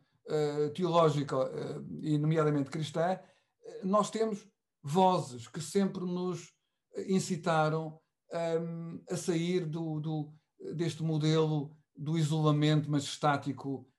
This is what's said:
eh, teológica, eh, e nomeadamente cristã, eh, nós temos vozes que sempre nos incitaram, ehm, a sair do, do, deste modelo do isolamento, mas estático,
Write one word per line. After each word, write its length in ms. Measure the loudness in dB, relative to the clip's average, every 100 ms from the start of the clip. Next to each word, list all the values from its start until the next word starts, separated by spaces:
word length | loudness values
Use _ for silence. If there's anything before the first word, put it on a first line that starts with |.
| _ _ -6
eh, 420 | -2 0 0 -2
teológica, 640 | 0 2 6 6 4 0 0
eh, 440 | -2 -4 -8 -8 -10 -8
e 160 | -2 0
nomeadamente 520 | 2 2 2 2 -2
cristã, 480 | -4 -4 -2 -2 -2 -8 _ _ _
eh, 180 | -18 -8 0
nós 240 | 2 2
temos 360 | 0 -2 -2 -10 _ _ _
vozes 640 | -2 6 6 6 0 -8 -12
que 140 | -10
sempre 440 | -2 2 2 0 -4
nos 480 | -2 -4 -6 -10 _ _ _ _ -8 0
incitaram, 920 | 0 2 -4 0 2 2 0 -4 -12 _ _ -10
ehm, 680 | -4 -2 -2 -2 -8 -10 -12 -6
a 60 | -6
sair 500 | 0 0 2 0 0
do, 340 | -4 -4 -4
do, 340 | -2 -4 -6 -12 _ _ -10 -4
deste 260 | -4 -2
modelo 760 | -2 2 4 4 4 0 -2 -10 _ -10
do 220 | -4 0
isolamento, 720 | 2 2 4 4 4 2 2
mas 120 | -2
estático, 840 | -2 -2 0 0 -2 -6 -6 -8 -10